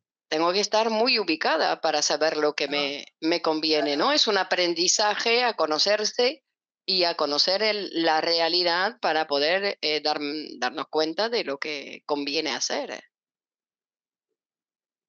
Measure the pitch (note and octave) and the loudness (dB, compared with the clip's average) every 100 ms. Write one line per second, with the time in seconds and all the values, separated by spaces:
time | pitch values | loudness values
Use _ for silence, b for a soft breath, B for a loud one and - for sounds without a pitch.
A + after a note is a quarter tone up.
0 | _ _ _ D#3 E3+ F#3+ G3+ G#3+ A3+ G#3+ | _ _ _ 0 0 0 0 2 2 2
1 | B3 A#3+ E3+ D#3 B3+ D#4 F#3 D#3+ D#3 D3 | 2 2 0 0 0 0 0 0 0 0
2 | - D3+ D#3 D3+ D3+ C#3+ C#3+ D3 C#3+ C#3+ | 0 0 0 2 0 0 -2 -2 -2 -6
3 | - _ D#3+ E3+ D#3+ D#3 D#3+ D3+ D3 C#3+ | -12 _ -2 0 0 0 2 2 2 2
4 | A3+ D4+ A#3 G3 F#3 F3+ F3 E3+ F3 - | 2 2 2 2 2 2 2 2 0 2
5 | G#3 G3+ A#3 A#3 B3 - D#3 D#3 G3 G#3+ | 0 0 0 2 2 0 0 2 2 0
6 | G#3 - B3 - _ _ _ _ - F#3+ | 0 0 0 -2 _ _ _ _ -4 0
7 | E3+ E3 D3 D3 - G3 G#3+ G#3 F#3 E3 | 0 0 0 2 2 2 0 -2 -4 0
8 | E3 D#3 E3+ E3+ E3 F3 F3 E3+ G3 - | 2 2 2 0 0 0 0 0 0 -2
9 | F3+ D#3 D#3 C#3+ D3+ F#3 G3+ - D3+ D3+ | 0 0 0 0 2 0 -2 -4 -2 -2
10 | D3+ D3+ C#3+ D3+ D3 - - D3 C#3 D#3 | 0 -2 -4 -6 -10 -6 -4 -4 -4 -2
11 | D#3 D#3+ A3+ A#3 C#3 C#3 D#3 D3 B2+ - | 0 -2 -2 -2 -4 -6 -8 -8 -12 -14
12 | - D3 C#3+ D3+ D#3 A#2+ - C#4 A#3 - | -6 -4 -2 -2 -2 -4 -2 -4 -4 -10
13 | - _ _ _ _ _ _ _ _ _ | -14 _ _ _ _ _ _ _ _ _
14 | _ _ _ _ _ _ _ _ _ _ | _ _ _ _ _ _ _ _ _ _